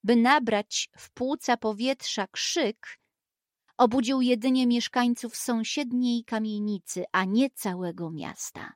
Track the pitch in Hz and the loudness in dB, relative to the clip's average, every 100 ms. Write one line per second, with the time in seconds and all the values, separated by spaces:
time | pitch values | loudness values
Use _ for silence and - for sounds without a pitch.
0 | 196 240 233 294 233 208 208 - - _ | 4 4 6 4 4 -2 -2 -6 -8 _
1 | - - 254 294 - 240 220 208 247 269 | -20 -6 -4 -4 0 0 0 -2 -2 -2
2 | - - 190 - - 349 247 220 - - | -4 -6 -6 -4 -4 0 -2 -2 -14 -20
3 | _ _ _ _ _ _ _ - 240 247 | _ _ _ _ _ _ _ 2 4 4
4 | 233 269 254 247 247 262 247 240 226 247 | 2 2 2 2 4 4 4 2 0 0
5 | 240 240 240 - - 233 220 - 277 247 | 2 0 -4 -8 -4 -2 -2 -4 -2 0
6 | 247 240 226 226 220 208 208 202 - - | 0 0 -2 -4 -2 -2 -4 -4 -6 -8
7 | 180 185 185 214 262 - 208 180 180 180 | -4 -2 2 2 2 0 -6 -4 -6 -6
8 | 170 160 - - - - - | -8 -6 -10 -10 -14 -12 -16